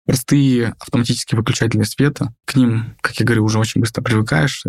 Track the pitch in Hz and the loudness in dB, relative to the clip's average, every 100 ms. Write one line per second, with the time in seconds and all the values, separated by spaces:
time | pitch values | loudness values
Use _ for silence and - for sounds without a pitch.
0 | - 135 - 139 139 123 113 - - 120 | -2 -2 2 2 4 2 0 -4 -4 -2
1 | 117 123 - 113 110 - - 107 107 - | 0 -2 -2 -2 0 0 0 0 0 0
2 | 139 - 113 - - 135 123 113 110 - | 0 0 -6 -8 -2 2 2 0 -4 -8
3 | - - 113 113 107 110 110 - 113 - | -8 -2 0 2 2 0 0 0 -2 -2
4 | 113 110 110 151 147 - | 0 0 2 0 0 -2